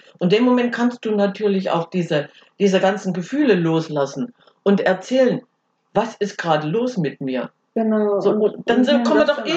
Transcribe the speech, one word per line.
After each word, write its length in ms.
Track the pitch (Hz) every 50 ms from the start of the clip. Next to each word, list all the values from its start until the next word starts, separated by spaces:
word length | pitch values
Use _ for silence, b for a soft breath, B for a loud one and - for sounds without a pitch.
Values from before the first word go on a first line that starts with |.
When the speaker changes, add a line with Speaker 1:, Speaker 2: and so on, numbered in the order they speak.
| B B B B
Speaker 1:
Und 140 | 180 180
in 60 | 202 226
dem 60 | 247
Moment 280 | 254 247 247 240 240
kannst 320 | 240 233 240 240 240 - -
du 60 | 220 214
natürlich 560 | 202 202 196 196 - 214 202 196 190 190 -
auch 200 | - 165 165 -
diese, 380 | - 185 165 - 156 147 147 B B B B B B -
diese 200 | 202 196 190 180
ganzen 320 | 196 190 208 196 - 190
Gefühle 420 | 170 185 170 - 254 294 302 247 196
loslassen 800 | 175 165 160 160 160 156 156 151 147 139 135 - 135 120 - - b b b b b
und 180 | b 202 208 185
erzählen, 640 | - 180 185 180 - - 254 262 254 240 180 - - _ _ _ _ _ _ _ _ _ -
„Was 200 | 196 220 226 -
ist 220 | - 202 196 - -
gerade 300 | - 170 156 151 151 151
los 280 | 185 226 247 247 -
mit 240 | 196 151 135 - -
mir?“ 300 | 139 131 127 123 - - _ _ _ _ -
Speaker 2:
Genau. 460 | 226 220 220 220 214 208 208 202 190
Speaker 1:
So, 100 | 175 208
Speaker 2:
Und, 100 | 214 214 214 202 -
Speaker 1:
und 160 | - - -
dann 80 | 240 247
Speaker 2:
und 60 | 254
Speaker 1:
sind, 100 | 277 294
Speaker 2:
nehmen 100 | 240 233
Speaker 1:
kommen 160 | 233 302 320
wir 60 | 294
Speaker 2:
das 100 | 285 285
Speaker 1:
doch 80 | - 214
Speaker 2:
dann 80 | 302 330